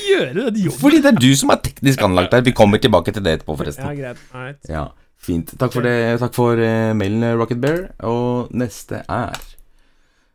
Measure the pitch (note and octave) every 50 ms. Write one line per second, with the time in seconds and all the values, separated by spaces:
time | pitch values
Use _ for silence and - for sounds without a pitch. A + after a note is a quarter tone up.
0 | G#4 G4+ G4 E4+ D#3+ B2+ C3 G3 C4+ A#3+ G#3 A3 F#3 D3 - C3 G3 D4 D#4+ D#4
1 | C#4 C#4 A#3 D3+ C3+ C3 C3+ C#3 B3 D4 - - - - - - - C#3 C3 -
2 | G#2+ F#2+ F#2 F2+ F#2 - A#2 B2 B2 B2+ A2+ - A2 G2+ G#2+ G#2+ - A#2 G#2 F2
3 | - G#2 G2 G#2+ G2 E2+ D#2 D2+ - - D2+ C#2 - - - - C3+ C#3+ D3 C#3+
4 | C3+ B2 A#2+ - - - - B2+ B2+ C3 C#3+ _ _ - D#2+ D#2 D2 - - _
5 | _ _ _ _ - - F2 E2+ E2 - - - B2+ B2 - B2+ A#2+ A#2+ A#2+ A#2
6 | A#2 A#2 A#2 A2+ A#2+ A#2+ - - A#2+ A#2+ A#2 A#2 A2+ A2+ A2+ A2+ A2+ A2 A2 G#2+
7 | G2 G2 G#2+ A2+ A#2 A#2 A#2 A#2 A2+ - B2 A#2+ B2+ C#3+ E3 F3 F#3 - - -
8 | - A2+ A#2 A#2+ B2 B2 B2 B2 A#2 - - A2+ B2 - - - - - - -
9 | - - E2+ A#2 A#2+ - - - - - - - - _ _ _ _ _ _ _
10 | _ _ _ _ _ _ _